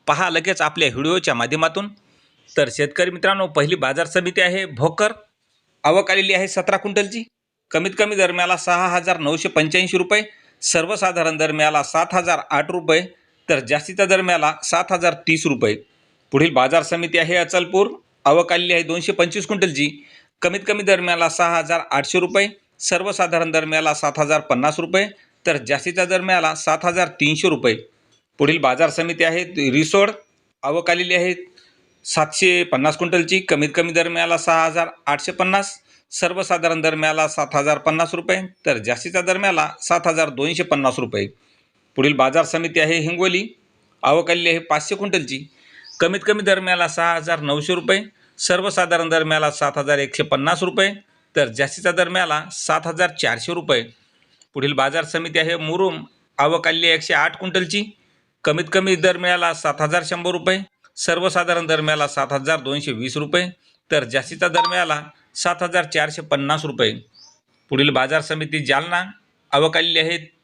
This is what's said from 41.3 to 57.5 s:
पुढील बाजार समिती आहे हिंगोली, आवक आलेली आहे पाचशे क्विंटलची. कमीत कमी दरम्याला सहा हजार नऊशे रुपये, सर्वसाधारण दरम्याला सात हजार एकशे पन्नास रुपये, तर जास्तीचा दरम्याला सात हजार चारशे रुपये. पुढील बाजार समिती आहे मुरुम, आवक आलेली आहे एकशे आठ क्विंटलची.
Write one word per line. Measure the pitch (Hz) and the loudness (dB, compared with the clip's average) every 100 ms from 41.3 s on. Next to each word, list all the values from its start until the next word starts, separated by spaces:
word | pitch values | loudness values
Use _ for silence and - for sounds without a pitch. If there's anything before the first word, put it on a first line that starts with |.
| - _ _ _ _ _ - | -8 _ _ _ _ _ 0
पुढील | 135 | 2
बाजार | 139 131 156 | 4 4 2
समिती | 160 165 165 160 | 0 0 -2 0
आहे | 156 165 | 2 0
हिंगोली, | 156 170 185 180 226 - _ _ _ _ | -2 -2 0 0 -4 -12 _ _ _ _
आवक | - 156 170 | 2 2 2
आलेली | 175 170 | 0 0
आहे | 165 | 0
पाचशे | 165 151 - | 0 -2 -2
क्विंटलची. | 196 202 185 131 135 151 _ _ - - - | -6 -2 -4 -4 -10 -12 _ _ -20 -12 -2
कमीत | 165 190 - | 0 0 0
कमी | 208 | 0
दरम्याला | 196 190 185 180 170 | 2 0 2 0 0
सहा | 160 170 | 0 0
हजार | 165 156 165 | 0 -2 -4
नऊशे | 147 147 151 | -2 -2 -2
रुपये, | 180 170 190 214 _ _ - | -2 2 0 -2 _ _ -6
सर्वसाधारण | - 180 196 185 180 170 165 | 0 0 0 0 2 2 2
दरम्याला | 160 156 156 151 | 0 2 0 0
सात | - 143 147 | 0 -2 -2
हजार | 139 143 | 0 0
एकशे | 139 - | 0 -2
पन्नास | 147 135 143 175 | -2 0 0 0
रुपये, | 180 127 196 202 _ _ _ - | 0 0 0 -2 _ _ _ 0
तर | 135 | 0
जास्तीचा | 113 139 - 180 | 0 -4 -2 -2
दरम्याला | 175 170 185 175 151 180 | 0 0 0 0 -2 -6
सात | - - 160 165 | -8 -2 -2 -2
हजार | 160 180 | -2 -2
चारशे | - 127 113 113 | 0 -2 -2 -6
रुपये. | 175 156 127 117 _ _ _ _ _ _ | -6 0 0 -2 _ _ _ _ _ _
पुढील | 143 143 | -6 -4
बाजार | 135 135 160 | 0 0 0
समिती | 151 165 165 160 | -4 -6 -4 -2
आहे | 160 170 | 0 -2
मुरुम, | 156 175 190 160 - _ _ - | -4 0 0 -2 -12 _ _ 0
आवक | 143 160 160 | 2 2 0
आलेली | 165 165 | 2 2
आहे | |
एकशे | 160 - | 2 2
आठ | 156 160 - | 0 0 -2
क्विंटलची. | 185 | -4